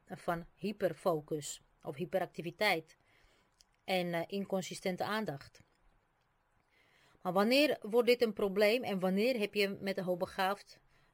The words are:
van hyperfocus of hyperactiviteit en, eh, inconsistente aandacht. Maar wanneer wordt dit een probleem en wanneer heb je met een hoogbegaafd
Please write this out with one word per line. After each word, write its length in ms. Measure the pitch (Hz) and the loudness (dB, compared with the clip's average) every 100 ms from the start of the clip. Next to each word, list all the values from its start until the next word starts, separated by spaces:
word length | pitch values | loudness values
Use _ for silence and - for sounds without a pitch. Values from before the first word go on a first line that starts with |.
| - | -16
van 400 | 185 - 170 175 - | -10 -6 -6 -6 -8
hyperfocus 1080 | 196 208 185 156 190 160 147 156 143 - _ _ | -8 -2 -4 0 0 0 -2 -6 -6 -12 _ _
of 140 | - 135 | -12 -8
hyperactiviteit 1000 | 175 190 170 - 165 - 214 170 - - _ _ _ _ _ _ _ _ | -4 -2 -4 -8 -10 -2 0 0 -4 -20 _ _ _ _ _ _ _ _
en, 300 | - 190 175 | -4 -2 -2
eh, 100 | 170 - | -4 -4
inconsistente 760 | 202 190 190 - 180 196 180 | -6 -4 -4 -4 -6 -4 -4
aandacht. 600 | - 214 202 143 - - _ _ _ _ _ _ _ _ _ _ _ _ _ _ _ _ | -2 -4 -4 -8 -12 -20 _ _ _ _ _ _ _ _ _ _ _ _ _ _ _ _
Maar 120 | 185 | 0
wanneer 440 | 180 208 269 294 - | 2 6 6 4 2
wordt 260 | 208 233 233 | 0 2 4
dit 140 | 247 | 4
een 120 | 226 | 2
probleem 500 | 208 202 190 208 247 | 0 0 4 4 4
en 160 | - 190 | 0 0
wanneer 400 | 185 190 233 254 | 0 2 2 0
heb 140 | 208 | -2
je 240 | 208 196 202 | 0 0 -2
met 160 | 190 190 | -4 -4
een 60 | |
hoogbegaafd 760 | 185 180 180 - 190 202 - - _ _ _ | -2 -2 -2 0 0 -2 -8 -20 _ _ _